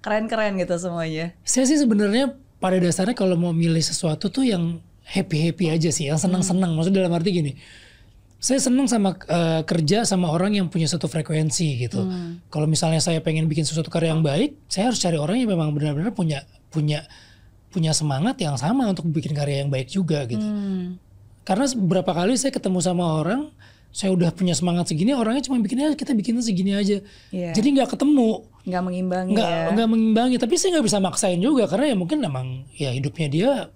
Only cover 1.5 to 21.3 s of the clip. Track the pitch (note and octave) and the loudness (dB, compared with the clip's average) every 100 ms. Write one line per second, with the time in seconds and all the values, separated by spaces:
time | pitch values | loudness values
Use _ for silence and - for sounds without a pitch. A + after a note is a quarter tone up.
1.5 | - B3+ D4+ C4+ G#3 G#3 A3 C4+ - - | 2 4 4 4 4 2 2 0 -4 -20
2.5 | - F#3 F#3 F3+ D#3+ F#3+ B3 F#3+ F3 F3 | -4 0 2 2 2 0 0 0 2 0
3.5 | E3 E3 E3 D3+ - E3+ D3+ G3+ - C4 | 2 2 2 0 -2 -2 -2 -4 0 0
4.5 | F#3+ E3+ E3+ - - - F#3+ F#3+ D3+ E3 | 2 -2 -4 -12 -20 -6 -4 -2 0 0
5.5 | D#3+ E3+ E3 E3 - C#3+ D#3 F#3 F#3 F#3 | 0 0 2 0 0 -2 0 0 0 0
6.5 | F3+ F3+ D#3+ E3 F#3+ F#3 E3+ E3+ F3 D3 | 0 0 0 2 2 2 2 0 0 -2
7.5 | C3 - - - - - - - - - | -6 -16 -20 -20 -20 -20 -20 -20 -8 -2
8.5 | C4+ C4 B3+ C4+ A#3 G3 - - E3+ E3 | 0 2 2 2 2 0 -2 -2 0 2
9.5 | D#3+ D#3 E3+ D3 G3+ A3+ F#3 F3 E3 F#3+ | 0 0 0 2 2 2 0 0 0 0
10.5 | G#3 F3+ E3+ D#3+ E3 D#3+ D#3+ - D#3 D#3 | 0 0 0 -2 -2 -2 -4 -2 0 0
11.5 | - D#3+ B2+ A#2+ G3 F#3+ F3+ E3+ E3+ - | 0 -2 -2 -4 -2 -4 -4 -8 -12 -8
12.5 | D#3 D3+ D#3 E3 D#3+ D3+ E3 D#3+ D#3+ D#3+ | -2 0 2 2 0 0 0 0 0 0
13.5 | D#3 D3 D#3 D#3 E3 E3 D#3+ D#3+ C#3+ C#4+ | 0 -2 -2 -2 0 0 2 2 2 0
14.5 | - - - A#3 A3 F3+ D#3+ D3+ A3+ A#3+ | -4 -8 -2 0 0 0 0 0 0 0
15.5 | F3+ D#3 D3 D3+ D3 G3 A#3+ E3 C#3+ - | 0 0 0 -2 0 -2 -2 -2 -2 -8
16.5 | _ _ D#3+ D3+ D3+ - - - - - | _ _ -2 0 -2 -6 -20 -20 -20 -20
17.5 | - _ F#3+ D#3+ D#3 D3+ C3+ G3+ C4+ E3 | -20 _ -2 0 0 0 0 -2 -2 -4
18.5 | C3+ D3 C4 A#3 F#3 E3 D#3 - D3 C#3+ | -2 0 0 0 0 -2 -2 -2 -4 -2
19.5 | C#3 C#3+ C3+ C3 G3 E3+ D3+ B2 G#3+ G#3+ | -2 -2 -4 -4 -4 0 -2 -2 -4 -2
20.5 | G#3 G3+ F#3+ F3+ F3+ - - - | -4 -4 -4 -6 -12 -18 -20 -20